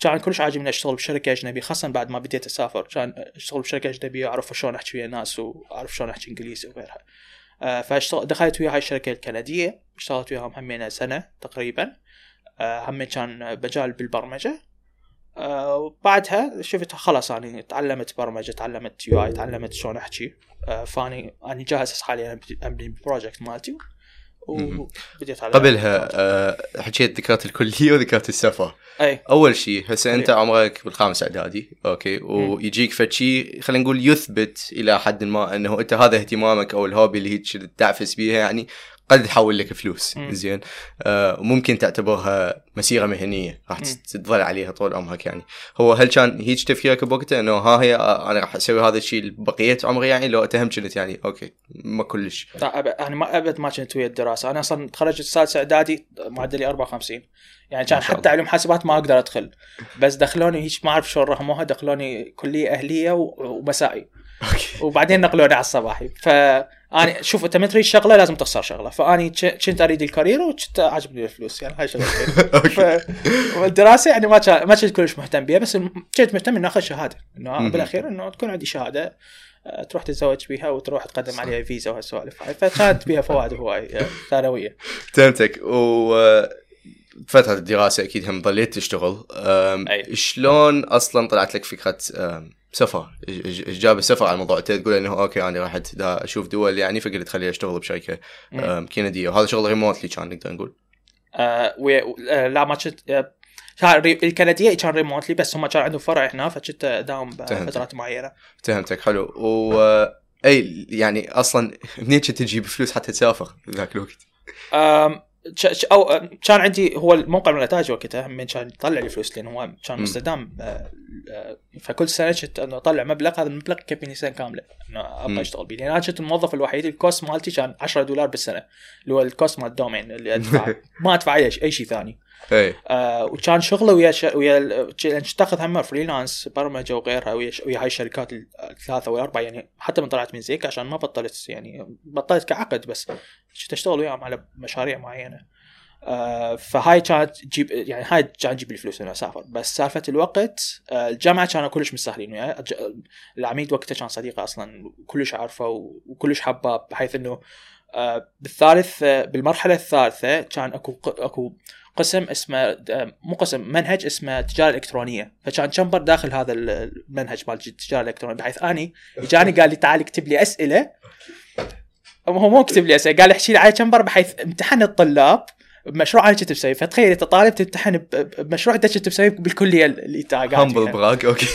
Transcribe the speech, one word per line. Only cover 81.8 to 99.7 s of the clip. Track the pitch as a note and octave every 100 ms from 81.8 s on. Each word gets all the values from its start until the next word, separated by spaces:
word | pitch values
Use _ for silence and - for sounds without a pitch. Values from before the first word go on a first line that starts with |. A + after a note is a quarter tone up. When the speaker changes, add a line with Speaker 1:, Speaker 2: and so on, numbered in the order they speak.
| G#2+
Speaker 1:
وهالسوالف | A2+ - A#2 - -
هاي، | -
فكانت | - F#3+ G3 G3+ F3+ -
بيها | D3+
فوائد | - C#3+ A#2
هواي، | A#2 A#2 G2+ A2+ -
آه، | G#2+ - -
ثانوية. | C#3 C3 B2 G#2 - - - -
Speaker 2:
فهمتك. | - C3+ B2+ G#2+ -
و، | - B2 A#2+ A#2 A2+ A2+
آه، | A2 A2 - - _ _ - _ _ - -
فترة | C3+ A2
الدراسة | G2+ F2 G#2 G2+ G2+
أكيد | G2 G#2 F2+
هم | F#2+
ضليت | F#2+ G2+ A#2
تشتغل، | G#2 - F2+ F2 G2+ - -
آم، | G2+ F#2+ F#2+ F#2+ F#2+
Speaker 1:
أي. | G#2 - A#2
Speaker 2:
شلون | - - C3+ D3 D3 C#3+
أصلًا | - A#2+ - B2 A#2
طلعت | G#2 F#2+ G#2
لك | -
فكرة، | F#2 F#2+ F2+ - -
آم، | F2+ E2 D#2+ _ _
سفر؟ | - A#2 F2+ D#2+ - -
إيش، | F#2 F#2+
إيش، | F2+ -
إيش | F#2
جاب | A2 G#2
السفر | - - G2
على |
الموضوع؟ | F2+ F2+ E2
أنت | -
تقول | G2+ G#2+
إنه | G2 G2 F#2+
أوكي، | G2 G2
أنا | F#2 F2
رحت | F2+ F2+ - -
دا | F#2+ F2
أشوف | - G#2+ F2
دول، | G#2 G2+ F#2+
يعني، | F#2+ G#2+
فقلت | G#2+ F#2+ F2
خليني | F#2+ F2+
أشتغل | F2 F#2+ F2
بشركة، | - F2 - E2 - - _
Speaker 1:
مم. | -
Speaker 2:
آم، | - F2+ E2+
كندية، | - G2+ F#2 F2+
وهذا | F#2+ G#2+
شغل | A2+
ريموتلي | G#2+